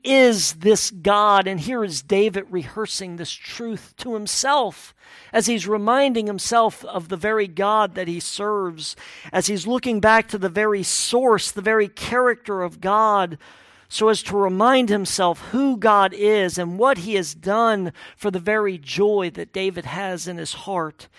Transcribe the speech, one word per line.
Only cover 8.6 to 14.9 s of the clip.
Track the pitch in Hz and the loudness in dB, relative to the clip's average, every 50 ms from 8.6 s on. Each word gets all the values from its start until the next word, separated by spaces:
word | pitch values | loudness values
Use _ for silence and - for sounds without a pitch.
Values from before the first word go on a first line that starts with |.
| 190 175 165 156 151 - - - - - - - - - - | -4 -6 -8 -10 -12 -12 -14 -14 -18 -20 -20 -20 -12 -6 -2
as | 180 175 - | -2 0 0
he's | 208 190 165 | -2 -4 -2
looking | 208 247 254 - 254 233 208 | -2 -2 -2 0 -2 -2 2
back | 180 214 220 226 220 - | 4 4 4 4 2 0
to | - 202 | -4 -4
the | 185 190 | -4 -4
very | 165 202 214 214 208 202 180 | -2 0 0 0 0 -2 -2
source, | - - - - - - 240 262 254 220 196 - - | -2 -4 -4 -2 0 0 2 4 4 2 2 0 -4
the | - 202 | -8 -6
very | 190 214 220 220 208 202 | -2 0 2 2 0 0
character | - - - - 233 247 254 247 226 233 - - 202 190 180 | -4 -10 -8 -4 0 2 2 2 0 -2 -4 -8 -6 -6 -6
of | 175 160 156 | -6 -8 -6
God, | - 185 202 214 220 214 208 202 185 175 160 143 - - - - - _ _ _ _ | -2 0 2 2 4 4 2 2 0 -2 -6 -10 -18 -20 -20 -20 -20 _ _ _ _
so | - - - 214 220 | -12 -4 0 2 2
as | 214 202 - | 2 2 -2
to | - 190 | -4 -2
remind | 202 196 190 185 185 214 247 262 262 254 | 0 0 0 2 2 4 4 4 4 4
himself | 208 | 2